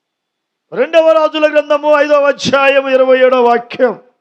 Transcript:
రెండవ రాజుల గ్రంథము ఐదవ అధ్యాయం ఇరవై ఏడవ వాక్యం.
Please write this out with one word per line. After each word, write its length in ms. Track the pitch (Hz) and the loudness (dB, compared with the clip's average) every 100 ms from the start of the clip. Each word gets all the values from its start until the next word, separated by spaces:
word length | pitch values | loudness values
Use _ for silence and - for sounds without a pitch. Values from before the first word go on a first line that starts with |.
| _ _ _ _ _ _ - | _ _ _ _ _ _ -14
రెండవ 400 | 170 285 330 320 | -6 -2 0 2
రాజుల 420 | 320 311 311 302 | 2 0 -2 -2
గ్రంథము 400 | 294 294 294 294 | -2 -2 -2 0
ఐదవ 340 | 294 294 294 277 | 0 2 0 0
అధ్యాయం 600 | 269 - 277 277 277 269 | -2 -2 0 2 0 0
ఇరవై 320 | 262 262 262 | 0 2 2
ఏడవ 260 | 254 254 240 | 2 2 0
వాక్యం. 560 | 240 233 - 247 185 _ _ | 0 -4 -4 -4 -4 _ _